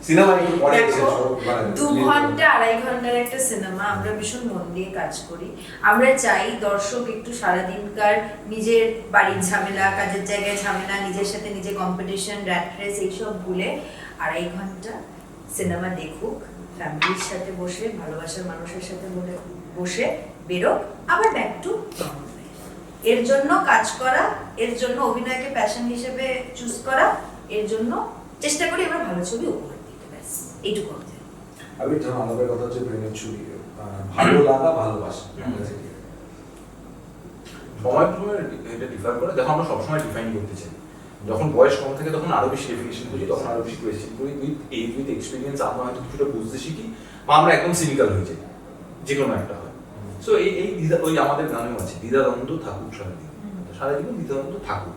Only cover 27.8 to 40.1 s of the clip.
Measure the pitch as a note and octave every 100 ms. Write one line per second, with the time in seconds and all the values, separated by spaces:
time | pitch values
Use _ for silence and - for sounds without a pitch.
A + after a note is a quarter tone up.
27.8 | A#3 G4+ G#4+ - - - C#4+ D4 F4 F4+
28.8 | E4+ E4 - F3+ F3+ A#3 D4+ - - -
29.8 | - - - - - - - - G3 G#3+
30.8 | - - - - - - - - - -
31.8 | B2 D3+ B2 B2 A2+ A#2 B2 A#2+ A#2+ B2
32.8 | A#2+ A2 G#2+ G#2+ A2 G#2 - - - -
33.8 | - - - - - - - C3 C3 -
34.8 | A2 G#2 - - - - - G#2+ G2+ G2+
35.8 | - - - - - - - - - -
36.8 | - - - - - - - - - -
37.8 | - C3 F3 F3+ G#3 G#3 - A2+ - -
38.8 | - - - D#3+ F3 F3+ E3+ D#3 E3 G#2
39.8 | G2+ D#3 A2